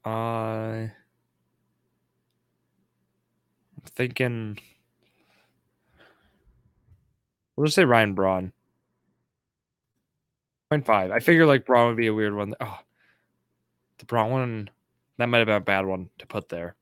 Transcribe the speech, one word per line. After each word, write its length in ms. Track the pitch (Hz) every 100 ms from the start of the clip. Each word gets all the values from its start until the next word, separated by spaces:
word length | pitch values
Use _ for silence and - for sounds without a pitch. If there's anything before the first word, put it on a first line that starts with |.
| 110
Uh, 40 |
I'm 800 | 113 113 113 113 110 110 113 110 - _ _ _ _ _ _ _ _ _ _ _ _ _ _ _ _ _ _ _ _ _ _ _ _ _ _ _ - -
thinking, 760 | - 127 117 127 117 107 104 _ _ _ _ _ _ _ _ _ _ _ _ _ _ _ _ _ _ _ _ _ _ _ _ _ _ _ _ _ -
we'll 120 | 151
just 80 | 170
say 100 | 156
Ryan 280 | 120 107
Braun. 380 | 95 95 95 95 _ _ _ _ _ _ _ _ _ _ _ _ _ _ _ _ _ _ _ _ _ _
Point 160 | 151 131
five. 260 | 107 92
I 100 | 113
figure, 240 | - 165 160
like, 200 | 135 -
Braun 220 | 123 120
would 100 | 113
be 100 | 113
a 60 |
weird 220 | 110 104 104
one. 200 | 101 -
Oh, 200 | 113 - _ _ _ _ _ _ _ _ _ _ _ _
the 60 | -
Braun 260 | 120 110
one, 380 | 131 123 110 101 _ _ _ _ -
that 120 | 120
might 80 | 120
have 100 | 110
been 80 | 104
a 60 |
bad 240 | 92 98 98
one 240 | 92 90 -
to 100 | -
put 220 | 107 -
there. 260 | 85 87 -